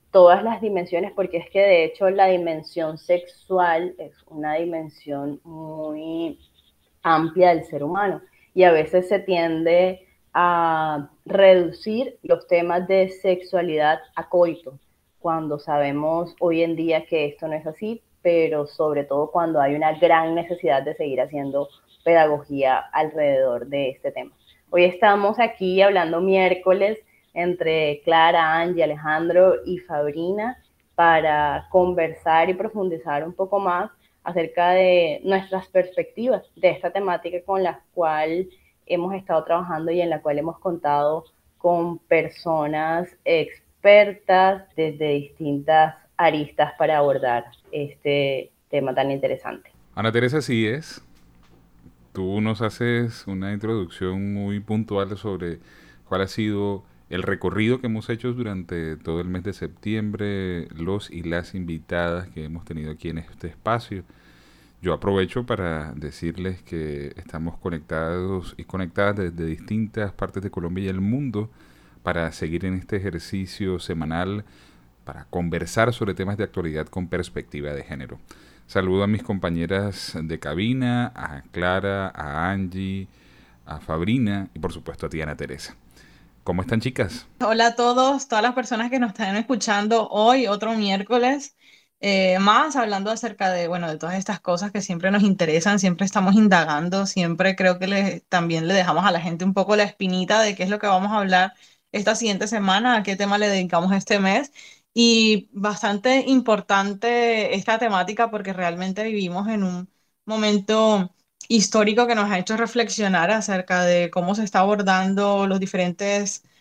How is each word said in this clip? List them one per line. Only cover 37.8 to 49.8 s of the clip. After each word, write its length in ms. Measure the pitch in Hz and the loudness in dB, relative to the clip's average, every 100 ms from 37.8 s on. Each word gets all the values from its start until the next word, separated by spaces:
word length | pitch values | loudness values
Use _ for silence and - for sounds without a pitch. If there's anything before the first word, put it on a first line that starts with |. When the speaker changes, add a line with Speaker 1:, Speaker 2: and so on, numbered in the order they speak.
| _ | _
Speaker 1:
cual 560 | 180 160 156 160 170 185 - _ _ - | -2 0 0 -2 -2 -6 -10 _ _ -4
hemos 260 | 175 180 | -4 -2
estado 300 | 190 190 160 | -6 -2 -2
trabajando 480 | 156 170 180 156 165 | 2 -2 -2 -4 -2
y 100 | 175 | 0
en 80 | 170 | 0
la 140 | 151 | -2
cual 160 | 151 147 | -2 -2
hemos 180 | 165 160 | -4 -6
contado 680 | 185 170 147 147 147 160 - _ _ _ | -6 -4 0 2 2 -2 -6 _ _ _
con 400 | 175 175 170 170 | 0 2 0 -6
personas 1120 | - 165 160 - 170 160 147 156 160 165 175 _ - | 0 2 2 -6 -4 -2 -2 -2 -2 -2 -4 _ 0
expertas 1400 | 165 - - _ _ 202 208 208 190 - 185 190 196 - - | 0 0 -8 _ _ 8 8 8 0 2 4 6 2 -6 -4
desde 340 | 156 151 151 | -4 -2 -2
distintas 840 | 143 143 - 151 143 143 156 156 - _ - | 0 -4 -8 -4 -2 2 4 4 0 _ 0
aristas 560 | 165 151 147 - 147 - | 2 2 -2 -2 -2 0
para 180 | 151 151 | 0 2
abordar 480 | 143 135 131 120 - - _ | 2 2 0 -2 -4 -16 _
este 800 | 151 143 - 147 143 139 135 143 _ _ | -10 -10 -6 -2 0 0 -4 -8 _ _
tema 240 | 143 135 127 | -4 -2 -2
tan 160 | 139 | -2
interesante. 600 | 139 135 131 - - - _ | -2 -4 -4 -8 -12 -16 _